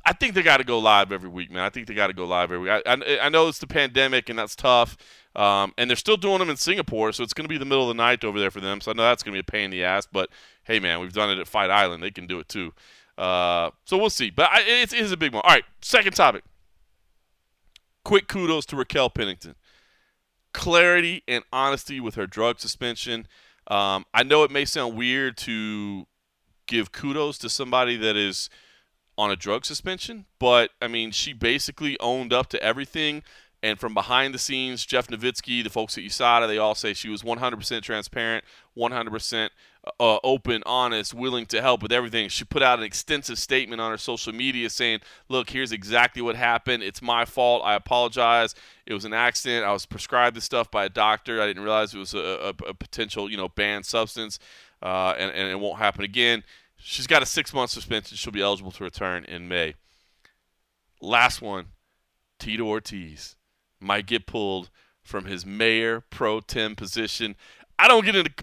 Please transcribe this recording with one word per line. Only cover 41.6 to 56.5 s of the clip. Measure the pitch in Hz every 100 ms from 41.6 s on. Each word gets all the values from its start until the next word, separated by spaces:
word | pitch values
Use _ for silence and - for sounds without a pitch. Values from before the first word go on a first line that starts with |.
help | 131 120
with | 107
everything. | 123 120 113 101
She | - -
put | 143
out | 131 123
an | 107
extensive | - - 147 131 113
statement | - 135 117 113
on | 113
her | 110
social | - 120 117
media | 113 135 123 113
saying, | - 120 110 - - -
"Look, | 131 117
here's | 131 127
exactly | 110 98 120 123 123
what | 120 113
happened. | 120 117 131 120
It's | 98 -
my | 120 117 117
fault. | - 123 120 101
I | 104
apologize. | - 123 120 123 117 117 113 - - _ -
It |
was | 101
an | 107
accident. | 113 120 - 131 117 101
I |
was | 98 -
prescribed | 104 - 123 123 113
this | -
stuff | 123 113
by | 107 98
a |
doctor. | 110 107 110 - 113
I | 104
didn't | 92
realize | 104 110 107
it | 104
was | 92
a, | 101 85 85 90 87
a, | -
a |
potential, | 98 - - 107 107 101
you | 104
know, | 92
banned | - 104 104 98
substance, | 117 110 120 110 - - - _ _
uh, | 92 92 92 71
and, | 95
and | 85 95
it | 95
won't | 101 87
happen | 104 98 101
again." | 123 120 113 -